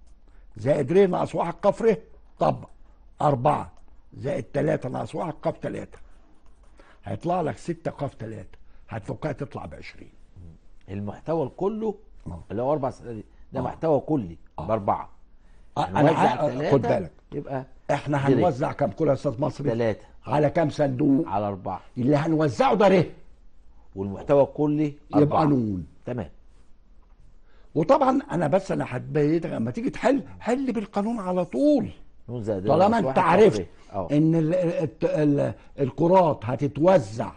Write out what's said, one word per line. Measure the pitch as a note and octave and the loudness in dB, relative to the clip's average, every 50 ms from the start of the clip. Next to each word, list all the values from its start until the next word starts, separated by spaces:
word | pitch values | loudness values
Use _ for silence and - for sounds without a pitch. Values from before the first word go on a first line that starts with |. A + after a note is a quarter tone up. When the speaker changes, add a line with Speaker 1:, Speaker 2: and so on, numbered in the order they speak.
| - - - - - - - - - - - | -20 -20 -20 -20 -20 -20 -20 -20 -20 -20 -16
Speaker 1:
زائد | G#2 G#2+ C3+ D#3 D3+ C3 B2 E3+ | -6 0 0 0 0 0 2 4
ر | G3 G3+ | 4 4
ناقص | F3+ F3+ E3 D3+ - - | 4 4 0 -2 -2 -2
واحد | F3+ - E3+ E3 | -4 -4 -4 -4
ق | - - G3+ F#3+ - A#3 | 0 0 0 0 2 2
ر، | A3+ G3+ - - - - - - - - - | 2 2 0 -4 -16 -20 -20 -20 -20 -6 -2
طبق | E3+ D3 C3 A#2 - - - - - - - - - - - - C#3+ | 0 0 0 -2 -8 -18 -20 -20 -20 -20 -20 -20 -20 -20 -8 -2 0
أربعة | D3 C#3+ A#2+ B2+ D3+ C#3 A2+ F#2 F2 - - - - - - - - - | 0 0 2 2 0 0 0 -4 -10 -14 -20 -20 -20 -20 -20 -20 -20 -16
زائد | A2 G#2+ C#3 C#3+ - - | -10 -8 -6 -6 -6 -6
تلاتة | - - C#3 C#3 D#3+ D#3 C#3+ - B2+ | -6 -4 -2 0 0 -2 -2 -4 -8
ناقص | B2+ B2+ B2 - - | -8 -8 -8 -8 -8
واحد | F3+ G3+ D#3+ - | -8 -8 -8 -8
ق | - - E3 | -6 -6 -6
تلاتة. | - - - - - G#2+ G2+ - - - - - - - - - - - - - - _ - - - - - - - _ - | -6 -4 -8 -10 -8 -8 -12 -14 -16 -20 -20 -20 -20 -20 -20 -20 -20 -20 -20 -20 -20 _ -20 -20 -20 -20 -20 -20 -20 _ -10
هيطلع | G2+ G2 G2+ - E3+ F3 F#3 | -10 -10 -8 -4 -2 -2 -2
لك | D#3+ C#3 G#2 - | -2 -4 -6 -8
ستة | - - E3 - - D3 | -8 -8 -8 -6 -6 -10
ق | - - D3 | -6 -6 -8
تلاتة، | C3 - - A2 A2 A2 G2+ F#2+ - - - - - - - - - | -8 -8 -10 -14 -12 -12 -14 -14 -16 -18 -20 -20 -20 -20 -20 -16 -12
هتفكها | A2+ A2 G2+ - B2 G#2 - D3+ B2 | -12 -10 -8 -10 -10 -6 -6 -6 -6
تطلع | - D3 - - G#2+ F#2+ | -6 -10 -10 -10 -12 -12
بعشرين. | F2 - - - - - - - - - - - - - F#2 F2 E2 E2 - _ - - - - - | -12 -14 -16 -16 -18 -18 -18 -20 -20 -20 -20 -20 -20 -20 -20 -20 -20 -20 -20 _ -20 -20 -20 -16 -12
Speaker 2:
المحتوى | G2 G2+ G#2 G#2 - - - D3+ D#3+ E3 C#3 B2 | -10 -8 -8 -8 -10 -10 -6 -4 -2 -2 -2 -4
كله | - - F3+ G3+ A3 G#3+ A3 A3 G3+ - - - - - - | -4 -4 -4 -4 -2 -2 -4 -6 -6 -6 -12 -20 -20 -16 -14
Speaker 1:
آه. | - F2 E2 - - | -14 -14 -14 -12 -8
Speaker 2:
اللي | G#2 G#2+ B2 | -6 -4 -2
هو | C#3 D#3 | 0 0
أربع | C#3+ C3+ B2+ | 0 -2 -4
صناديق، | - - - A#2+ A2+ G#2+ - - - - - - - | -6 -8 -14 -12 -12 -12 -14 -16 -20 -20 -20 -10 -6
ده | C3 | -6
Speaker 1:
آه. | B2+ | -6
Speaker 2:
محتوى | A#2+ - - E3 E3 D3 B2 | -6 -6 -4 0 2 2 2
كلي | - - D#3 C#3 G2+ E2 E2 - - - - - | 2 0 -2 -2 -2 -4 -10 -14 -18 -18 -12 -10
Speaker 1:
آه. | D#2+ | -4
Speaker 2:
بأربعة. | F#2+ A2 G#2+ G2+ G#2+ F#2+ D2 C#2 - - - - - - - - - - - - - - | -2 -2 -2 0 0 -2 -2 -2 -12 -16 -20 -20 -20 -20 -20 -20 -20 -20 -20 -20 -10 -4
Speaker 1:
آه، | A#2+ D#3+ F3 | -4 -4 -2
أنا | - - | 2 2
Speaker 2:
هنوزع | C#3+ D#3 D#3+ C3+ | 4 4 4 4
Speaker 1:
ع-، | F3 - F#3+ - D#3 C#3 | 2 2 2 0 -2 -2
Speaker 2:
تلاتة، | B2 C3+ D3 F3 C#3 | -2 -2 0 2 2
Speaker 1:
خد | C3+ - | 2 2
بالك. | - - - - - - - _ - C#3+ | 2 0 0 -2 -6 -12 -20 _ -12 -10
Speaker 2:
يبقى | C#3+ - - C#3 C3 C3 - - - - - | -10 -8 -6 -8 -8 -8 -10 -18 -20 -4 -4
Speaker 1:
إحنا | D3 C3+ - C#3 D3 C#3 C#3 | -4 -4 -2 -2 -2 0 4
Speaker 2:
دي | C#3 C3 | 4 4
ر. | - | 4
Speaker 1:
هنوزع | - F3+ B2+ B2 D#3 C#3 - | 4 2 2 0 -4 -4 -2
كام | - C#3+ G#2+ | -2 -2 -2
كرة | - - D#3+ D3 | 0 0 0 0
يا | C3+ | 0
أستاذ | - - A#2 G#2+ A#2+ | 0 -2 -6 -4 -2
مصري؟ | D3+ C#3 - - - A2+ | -4 -4 -4 -4 -4 -2
Speaker 2:
تلاتة. | A2+ A#2 A#2 A2+ G2 - - - - - - | -2 0 0 0 -2 -4 -8 -20 -20 -20 -8
Speaker 1:
على | - B2+ D3+ D3+ C#3 | -4 0 0 0 2
كام | - E3+ D#3+ C#3+ | 2 0 0 0
صندوق؟ | - - D3 C#3 C3 B2 D3 C#3 C#3 C3 - - | 0 0 -2 0 0 0 2 4 4 2 2 0
Speaker 2:
على | F#2+ G#2 G#2 G#2 | -2 -2 -2 -2
أربعة. | G2+ F#2 F#2+ G2 F#2 - - - - B2 | -4 -6 -8 -8 -8 -8 -10 -14 -8 -4
Speaker 1:
اللي | A#2+ C3+ D3 | 0 2 2
هنوزعه | C#3 D#3 E3 D#3+ D3+ D#3 C#3+ A2+ - - C4 A3+ | 2 2 0 0 2 0 0 2 2 2 2 4
ده | F#3 G#3+ F#3+ | 4 6 6
ر. | F#3+ F3+ D3 - - - - - - - - - - - - - - - - - - | 6 4 2 0 -4 -18 -20 -20 -20 -20 -20 -20 -20 -20 -20 -20 -20 -20 -20 -16 -10
Speaker 2:
والمحتوى | F#2+ G2 G2+ F#2+ F#2 - - C#3+ C#3+ C3+ | -8 -6 -6 -6 -8 0 4 6 6 6
الكلي | C#3 - - D3+ D3+ D3 D3 D#3 | 4 2 -2 0 0 2 0 0
Speaker 1:
يبقى | D3 C#3+ - - - - D3 | -2 -4 -8 -14 -2 2 4
Speaker 2:
أربعة. | D3 D3+ - - D#3+ | 4 4 4 2 4
Speaker 1:
نون. | C#3+ C#3+ B2+ A#2 G#2+ F#2+ F2+ D#2 - - - - | 4 4 2 2 0 -2 -4 -6 -10 -16 -16 -12
Speaker 2:
تمام. | A#2+ B2 A#2+ E2+ D2 - - - - - - - - - - - - - - - - - _ - - - - - - - - - - - | -10 -8 -8 -8 -10 -12 -20 -20 -20 -20 -20 -20 -20 -20 -20 -20 -20 -20 -20 -20 -20 -20 _ -20 -20 -20 -20 -20 -20 -20 -20 -20 -6 -2
Speaker 1:
وطبعًا | D3 E3 - C4+ D4+ C4+ B3+ B3+ C#4 - - | -2 4 4 4 4 6 2 2 0 -2 -4
أنا | - E3+ E3+ | -2 -2 0
بس، | C#3 F3 G3 - - D#3+ | 2 2 0 0 0 -4
أنا | D3 C3 - | -4 -4 -4
هتبينك | B2+ B2 A#2+ C3 C#3 D3+ D3 D3 E3 E3+ E3+ | -6 -8 -8 -2 0 2 2 2 2 0 -2
لما | D3+ C#3 - A2+ A#2+ | -4 -6 -4 -4 -4
تيجي | A#2+ A#3 A#3 - | -4 -4 -6 -6
تحل، | - - - A#3 C#4+ C4 - - - - | -6 0 2 2 2 2 -2 -8 -14 -10
حل | - G#3+ B3 C#4 C4+ B3 G#3 | -4 -2 -2 -2 -2 -2 -2
بالقانون | A#3 G#3 - - G3+ G3 A3+ A#3+ A3+ | -4 -4 -4 -4 -4 -2 -2 -4 -6
على | F#3 F3+ F3+ F#3 F3 | -4 -2 -2 -2 -2
طول. | F3 - C4 C#4+ D4 D4 B3+ - - - - - - - - - - | -2 0 2 4 4 4 4 2 -2 -8 -14 -18 -20 -20 -20 -14 -12
Speaker 2:
نون | A#2+ B2 G2+ | -10 -6 -4
زائد | A2 G#2 F#2+ F#2 | -2 -2 -2 2
ر | A2+ | 2
Speaker 1:
طالما | C#3+ E3 F#3+ G#3 A#3 A3+ | 4 6 6 4 4 2
Speaker 2:
ناقص | E3 | 0
Speaker 1:
أنت | C3 C3+ - | 0 2 2
Speaker 2:
واحد | |
ق | - E3 F3 G3 | 4 4 6 8
ر. | A3 | 8
Speaker 1:
عرفت | F#3 A2+ G2+ E2+ - - - - - - | 6 6 2 -4 -6 -12 -20 -20 -10 -6
Speaker 2:
آه. | G2 F2+ E2 | -6 -4 0
Speaker 1:
إن | C#3 D3+ D#3+ D#3+ E3 | 2 4 4 4 4
ال-، | E3 D#3 D#3 F3+ | 4 2 2 0
الت-، | F#3 F3 E3 E3+ F#3 E3 C3 - - - | 0 0 0 0 -2 -4 -4 -4 -2 -2
ال-، | F3 F#3 D#3 D3+ D3 C#3+ C#3 C3+ B2 A2 - - - - - | 0 2 2 2 2 2 2 0 -2 -4 -8 -14 -20 -6 -4
الكرات | C#3 C3 - - E3 E3+ F#3 F#3+ F3 D#3 C3 - G#2 | -4 -4 0 0 2 6 6 6 6 4 2 -2 -4
هتتوزع | A2+ C3 C3 C#3+ C3 - C#3 D#3 F#3 F#3+ E3+ A2 G2+ A2 A#2+ A2 F#2+ - | -6 -4 -2 -2 -4 -2 2 4 6 6 4 4 0 -8 -8 -8 -8 -10